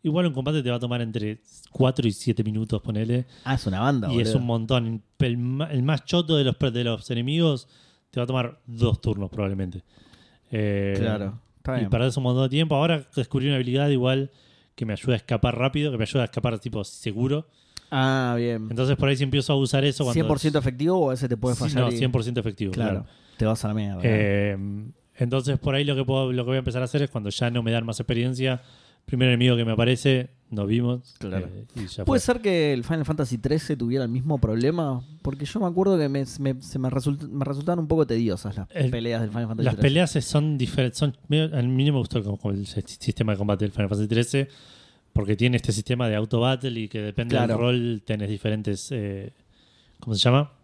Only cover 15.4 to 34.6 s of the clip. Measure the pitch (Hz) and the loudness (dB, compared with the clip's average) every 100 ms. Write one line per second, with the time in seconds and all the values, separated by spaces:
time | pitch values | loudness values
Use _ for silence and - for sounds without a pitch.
15.4 | 123 117 131 143 147 120 110 135 113 - | 2 2 0 0 -2 -2 0 0 0 0
16.4 | 120 110 120 110 98 - 113 104 127 147 | -2 -2 -6 -6 -8 -8 -6 -2 0 0
17.4 | 156 _ _ - - 139 131 131 127 120 | -4 _ _ -20 -4 0 2 2 0 0
18.4 | 120 113 110 113 131 139 139 131 135 139 | 0 -2 -4 -2 0 2 2 0 0 0
19.4 | 127 143 131 139 143 135 131 147 160 170 | 2 0 2 2 2 2 0 2 2 2
20.4 | 156 147 131 123 156 185 143 127 127 117 | 2 0 0 -2 0 2 2 0 -2 0
21.4 | 123 117 151 135 120 120 127 123 113 120 | 0 0 0 0 0 0 0 0 0 -2
22.4 | 110 95 101 95 107 98 - - _ - | -4 -4 -4 -2 -2 -2 -6 -16 _ -2
23.4 | 110 110 107 107 104 95 117 107 104 101 | 0 0 -2 -2 -4 0 2 4 2 2
24.4 | 101 98 101 101 110 - _ - 120 135 | 0 -2 -6 -8 -12 -18 _ -4 -2 0
25.4 | 127 135 147 135 143 135 131 135 131 123 | 0 -2 0 0 0 0 0 0 0 -2
26.4 | 120 131 127 123 127 147 143 120 101 - | 0 -2 -2 -4 -2 -2 -2 -2 -4 -2
27.4 | 120 120 113 117 113 110 117 120 123 127 | 0 0 0 0 -2 -4 -2 0 0 0
28.4 | 131 123 - - - _ - 123 127 120 | -2 -2 -6 -20 -20 _ -6 2 4 6
29.4 | 127 120 113 110 117 127 139 131 127 - | 6 4 2 4 4 4 4 2 0 -12
30.4 | _ 107 101 113 120 123 - - 101 92 | _ -4 0 2 2 -2 -6 -12 -6 -4
31.4 | 90 95 110 - 98 - 98 262 - 247 | -6 -10 -14 -10 -10 -4 2 2 2 0
32.4 | 214 175 151 131 117 160 147 151 131 120 | 2 2 2 0 -2 -2 -2 -2 -2 -2
33.4 | 131 151 - 143 117 131 120 127 143 143 | -2 -2 -2 -4 -2 -2 -2 -2 -2 0
34.4 | 110 113 | 2 2